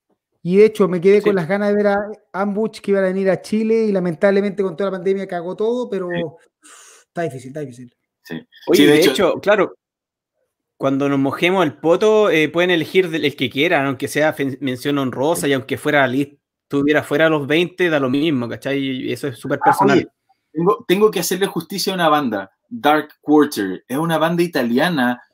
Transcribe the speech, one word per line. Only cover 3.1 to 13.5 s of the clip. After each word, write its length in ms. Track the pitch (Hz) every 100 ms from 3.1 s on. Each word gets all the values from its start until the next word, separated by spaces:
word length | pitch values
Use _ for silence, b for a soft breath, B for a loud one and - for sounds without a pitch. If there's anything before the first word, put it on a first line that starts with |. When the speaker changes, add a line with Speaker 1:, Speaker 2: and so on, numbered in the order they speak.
| 185 190
Speaker 1:
a 120 | 175
Chile 440 | - 214 220 226 220
y 60 |
lamentablemente 720 | 196 180 160 202 196 202 196
con 120 | 190 151
toda 140 | 196
la 80 | 185
pandemia 300 | 180 196 190
cagó 280 | 175 170 185
todo, 340 | 214 247 233
pero 200 | 196 180
Speaker 3:
Sí. 140 | 175 165 - _ _ B B B B _
Speaker 1:
está 140 | -
difícil, 280 | 165 135 127
está 100 | 151
difícil. 340 | 143 123 123 _ _ _
Speaker 3:
Sí. 120 | - 165 - B -
Speaker 2:
Oye, 100 | -
Speaker 3:
Sí, 80 | 147
de 60 |
Speaker 2:
de 60 | 151
Speaker 3:
hecho 120 | 147
Speaker 2:
hecho, 220 | 131 175 123
claro, 340 | 185 208 170 - _ _ _ _ _ _ _ _ _ -
cuando 320 | 139 135 139
nos 100 | 139
mojemos 460 | 135 127 170 190 165
el 80 | -
poto, 520 | 156 180 214 214 208
eh, 180 | 160 151
pueden 240 | 165 180
elegir 380 | 175 143 185 185
del, 160 | 160 143
el 100 | -
que 140 |
quieran, 360 | 127